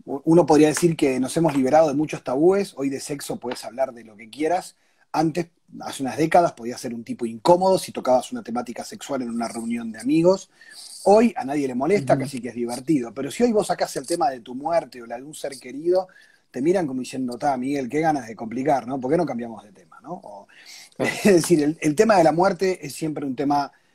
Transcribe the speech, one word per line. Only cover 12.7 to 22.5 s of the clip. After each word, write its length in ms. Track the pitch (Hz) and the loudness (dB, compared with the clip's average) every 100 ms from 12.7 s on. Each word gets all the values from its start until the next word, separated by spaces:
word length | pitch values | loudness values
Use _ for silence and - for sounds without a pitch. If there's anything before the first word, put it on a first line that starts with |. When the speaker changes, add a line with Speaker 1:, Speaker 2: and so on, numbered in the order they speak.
| 123 143 151 117 | -4 0 0 0
Speaker 1:
Pero 160 | 113 135 | -8 -6
si 140 | - | 0
hoy 80 | 240 | 2
vos 160 | 208 175 | 2 0
sacás 260 | 170 180 156 | -2 -4 -6
el 100 | 135 | -4
tema 220 | 170 156 | 0 0
de 100 | 131 | -2
tu 160 | 117 127 | -10 -8
muerte 460 | 151 165 143 127 | -2 -2 -2 -10
o 40 | 117 | -14
la 120 | 120 | -14
de 60 | |
un 100 | 143 | -14
ser 260 | 151 147 131 | -12 -12 -10
querido, 480 | 127 135 165 185 185 _ _ _ _ | -14 -6 0 0 0 _ _ _ _
te 120 | 123 | -4
miran 260 | 147 190 156 | 0 0 0
como 140 | 131 | -6
diciendo, 360 | 123 131 127 120 | -8 -6 -8 -4
"Ta, 200 | 147 131 | -2 -2
Miguel, 320 | 131 143 123 | -2 -4 -4
qué 100 | 147 | 0
ganas 260 | 160 185 113 | 0 0 -4
de 120 | 110 | -12
complicar, 500 | 117 120 135 139 113 | -8 -4 0 0 -2
¿no? 140 | 135 | -6
¿Por 100 | 127 | -2
qué 60 | 165 | 0
no 80 | 151 | 0
cambiamos 400 | 120 117 107 104 | -6 -10 -14 -20
de 80 | |
tema, 260 | 95 90 - | -20 _ -20
no?". 120 | 131 | -16
O, 340 | 180 - 202 - - - | -16 -16 -20 -20 -20 -20
<laughs> 260 | - - - | -20 -16 -6
es 260 | 123 - | -4 2
decir, 380 | 208 175 156 165 | 6 6 6 4
el, 160 | 147 165 | 2 0
el 120 | 156 | 0
tema 220 | 147 220 202 | 2 4 6
de 80 | |
la 80 | 160 | 6
muerte 540 | 156 190 | 4 2